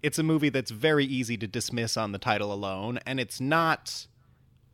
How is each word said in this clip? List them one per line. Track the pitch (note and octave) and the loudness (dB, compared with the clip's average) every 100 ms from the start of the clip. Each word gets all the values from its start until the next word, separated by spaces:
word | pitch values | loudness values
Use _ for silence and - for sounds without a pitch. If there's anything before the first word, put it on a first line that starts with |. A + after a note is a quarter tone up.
it's | D3 E3 | -2 2
a | |
movie | D#3+ D#3 D3 | 4 4 4
that's | C3+ A#2+ | 2 -2
very | A2 D#3 D3 | 0 4 4
easy | C#3 B2+ A#2 A2+ | 4 0 -2 -4
to | G#2 | -4
dismiss | A#2 - A#2+ A2+ A#2 | -4 -2 -2 -2 0
on | G#2+ | -2
the | G2 | -2
title | B2 G#2 G#2 | 0 0 0
alone, | G2+ G2 F#2+ A2 B2 | -2 -4 -4 -4 -6
and | - C3+ | -4 -4
it's | A#2 - | -4 -4
not | C3 E3 D#3+ - - - - _ _ _ _ _ _ | 0 2 2 0 -4 -12 -12 _ _ _ _ _ _